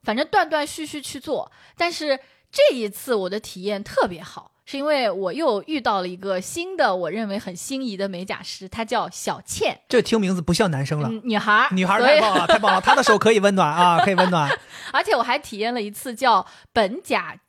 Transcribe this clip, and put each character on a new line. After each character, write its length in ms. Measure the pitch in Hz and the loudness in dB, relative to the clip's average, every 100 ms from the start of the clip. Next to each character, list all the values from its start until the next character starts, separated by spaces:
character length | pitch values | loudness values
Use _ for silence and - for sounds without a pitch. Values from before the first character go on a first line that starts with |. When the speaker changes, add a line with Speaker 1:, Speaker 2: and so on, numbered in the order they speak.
Speaker 1:
反 120 | - 220 | -4 -4
正 100 | 311 | 0
断 200 | 415 320 | 0 0
断 160 | 311 | 0
续 220 | 294 - 302 | -4 -8 -12
续 160 | 302 | -12
去 160 | 262 277 | -12 -12
做。 320 | 311 226 - _ _ - | -6 -6 -6 _ _ -4
但 160 | 349 | -4
是 260 | - 302 262 - _ _ | -2 -2 -4 -6 _ _
这 240 | - 571 | 2 4
一 140 | 269 214 | 2 -4
次 240 | - - | -6 -2
我 160 | 226 185 | -2 -2
的 100 | 208 | -6
体 240 | - 185 | -8 -10
验 180 | 190 202 | -6 -6
特 240 | 208 - 214 | -4 -2 -2
别 160 | 170 | -4
好， 300 | 185 - - _ | -14 -18 -20 _
是 140 | - 277 | -12 -6
因 60 | |
为 260 | 294 285 233 | -2 0 0
我 220 | 185 190 | -2 -4
又 300 | 262 320 208 240 | -2 0 0 -2
遇 140 | 302 | -4
到 200 | 233 196 | -2 -2
了 60 | 180 | -4
一 100 | 180 | -6
个 240 | 196 185 | -6 -4
新 360 | 185 339 359 370 | -6 -8 -6 0
的， 180 | 254 | 2
我 160 | 185 170 | 0 -2
认 160 | 202 214 | -4 -6
为 100 | 202 | -6
很 180 | 196 175 | -8 -12
心 280 | - 269 | -10 -8
仪 120 | 254 190 | -6 -6
的 120 | 196 | -6
美 160 | 175 | -6
甲 160 | 190 214 | -10 -10
师， 280 | 190 - 190 | -12 -16 -12
她 160 | - | -10
叫 260 | 226 233 165 | -4 -2 -4
小 300 | - - 156 | -6 -8 -8
倩。 380 | - - 208 - - | -8 -4 -4 -4 0
Speaker 2:
这 120 | 247 | 2
听 200 | - 226 | 2 2
名 120 | 190 | 0
字 80 | 185 | -2
不 140 | 165 | 0
像 160 | 170 202 | 0 2
男 160 | 139 139 | 0 -2
生 140 | 151 | -2
了。 80 | 147 | -4
Speaker 1:
嗯， 100 | 226 | -4
女 120 | 240 208 | -4 -2
孩 160 | 208 | 2
儿。 160 | - 262 | 4 4
Speaker 2:
女 120 | 185 | 2
孩 100 | 180 | 2
儿 60 | 208 | 4
太 200 | 247 302 | 6 6
棒 100 | 220 | 6
了， 60 | 185 | 4
Speaker 1:
所 80 | |
以 20 | 170 | 4
Speaker 2:
太 120 | 214 | 4
棒 120 | 208 | 4
了， 80 | 190 | 4
她 140 | - | 4
的 80 | - | 4
手 160 | 247 208 | 6 4
可 140 | 214 | 4
以 80 | 202 | 4
温 120 | 202 190 | 4 4
暖 120 | 156 | 2
啊， 300 | 160 175 170 | 4 4 6
Speaker 1:
<laughs> 40 | 359 | 4
Speaker 2:
可 60 | |
以 20 | |
温 160 | 190 185 | 4 2
暖。 180 | 175 143 - - - - | 2 0 -2 -8 -18 -4
Speaker 1:
而 100 | 277 | -2
且 100 | 370 | 2
我 100 | 277 | 0
还 140 | 247 277 | 0 -2
体 220 | - 202 | -4 -6
验 160 | 220 | -4
了 80 | 247 | -4
一 80 | 208 | -6
次 240 | 208 262 | -10 -12
叫 320 | 220 254 208 - - _ | -2 2 2 0 -10 _
本 300 | 233 196 285 | 0 0 -2
甲 340 | - 226 165 - | -4 -4 -4 -12